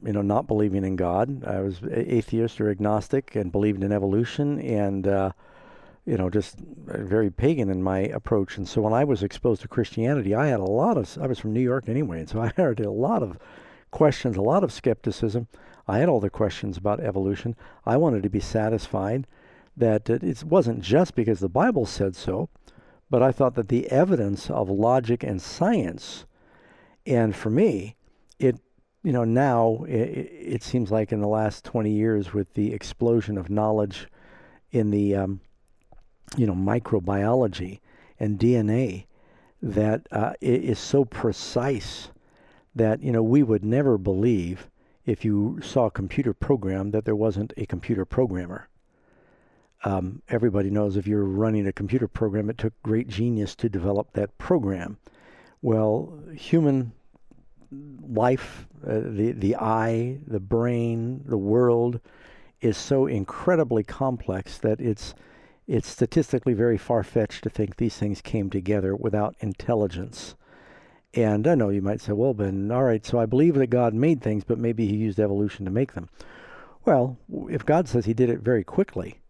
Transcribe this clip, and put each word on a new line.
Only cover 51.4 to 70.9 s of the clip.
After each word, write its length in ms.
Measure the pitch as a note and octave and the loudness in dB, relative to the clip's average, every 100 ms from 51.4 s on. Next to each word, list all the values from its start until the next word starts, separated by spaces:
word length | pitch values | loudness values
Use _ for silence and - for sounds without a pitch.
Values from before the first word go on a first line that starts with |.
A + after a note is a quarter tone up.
| A2 A2 G2 | 2 2 0
a 40 | |
computer 360 | - G2+ B2 A2+ | -4 -2 -2 -2
program, 420 | - A2 G#2 G#2 | -2 -2 0 -2
it 80 | A#2 | -4
took 140 | A2+ - | -6 -4
great 240 | A2 A2 B2+ | -2 -2 -2
genius 480 | G2 A#2+ A2+ G2+ - | -2 -2 -2 -4 -4
to 120 | A#2 | -4
develop 460 | F#2+ F#2+ G2+ - | -2 0 -2 -2
that 220 | - G2+ - | -4 -4 -4
program. 600 | - F3 G2+ F#2 F2 G#2 - - - - - _ | 0 0 0 -4 -8 -14 -20 -20 -20 -20 -20 _
Well, 560 | B2 A2 A2 A2+ - D3+ D#3+ | 0 2 2 0 -4 -14 -18
human 580 | D3+ - E3 D3 C3+ A#2 - - - - - - - - | -16 0 2 4 2 -2 -10 -20 -20 -20 -20 -20 -20 -20
life, 960 | - - - D3 G#2+ B2 C3 - - - - | -18 -18 -16 -4 2 4 2 -2 -16 -20 -12
uh, 160 | - A2 | -4 -4
the, 280 | - G#2 A2+ | -2 0 0
the 220 | A#2 G2 - | 2 0 2
eye, 640 | A2 A2+ A2+ A2+ A#2+ C#3 D#3 | 0 2 2 0 -2 -6 -6
the 140 | G#2+ | -6
brain, 800 | F#2+ A#2 A#2+ A#2+ A#2 A2+ A#2 C3 C#3+ | -2 0 2 0 -2 -2 -4 -6 -4
the 120 | A2 | -2
world 640 | G2+ A#2 B2 A#2 A#2+ A#2+ - - - - - _ | 2 4 4 4 2 -2 -10 -20 -20 -20 -20 _
is 160 | A#2+ G#2 | -2 0
so 300 | - C3+ C#3 | 0 2 2
incredibly 800 | A2+ F#2+ - - E3+ C3 A2+ | 0 -4 -4 2 2 2 0
complex 720 | G#2 - C3+ B2 - F#2+ - - | 0 -2 -2 -2 -4 -6 -8 -4
that 220 | A2 A2+ | -2 0
it's, 340 | B2 G#2+ - - - - - _ - | -2 -4 -8 -18 -20 -20 -20 _ -4
it's 200 | A#2+ - | -4 -4
statistically 680 | - A#2 E3 - B2 C3 | -2 0 0 0 0 0
very 240 | G#2+ A#2+ G#2+ | 2 2 0
far-fetched 640 | - A#2 F#2+ A#2+ G#2 - | 0 -2 0 -2 -2 -4
to 60 | A2 | -6
think 260 | - G2 - | -4 -4 -2
these 200 | A#2 - | -4 -2
things 240 | G#2 G2 | -4 -4
came 300 | - A2+ G2 | -4 -4 -2
together 460 | G2 F#2 G#2 F#2+ G2+ | -2 0 0 0 -2
without 400 | A2 G#2 G#2 - | -2 0 -2 -4
intelligence. 960 | G#2+ - - A2+ G2 F2+ - - - - _ - - - - | -8 -4 -2 0 0 -4 -10 -14 -18 -20 _ -20 -20 -20 -20